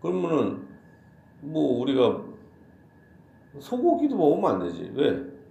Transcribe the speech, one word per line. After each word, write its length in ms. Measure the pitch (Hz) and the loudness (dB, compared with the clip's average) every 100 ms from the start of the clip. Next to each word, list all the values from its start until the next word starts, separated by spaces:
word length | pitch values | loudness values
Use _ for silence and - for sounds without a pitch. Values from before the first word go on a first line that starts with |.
그러면은 640 | 170 185 170 156 104 98 - - - - - - - - | -2 -2 0 0 0 -4 -12 -20 -20 -20 -20 -20 -20 -16
뭐 380 | 147 156 143 117 | -6 -2 0 0
우리가 540 | 135 135 117 - - - - - - - - - - - - - _ 143 | 0 2 2 2 -8 -18 -20 -20 -20 -20 -20 -20 -20 -20 -20 -20 _ -20
소고기도 580 | - 247 349 294 285 226 | -8 0 2 2 2 4
먹으면 340 | 151 170 185 | 4 4 2
안 80 | 95 | 0
되지. 320 | 85 - - 117 | -4 -8 -8 0
왜? 280 | 139 95 - - - | 0 0 -6 -16 -20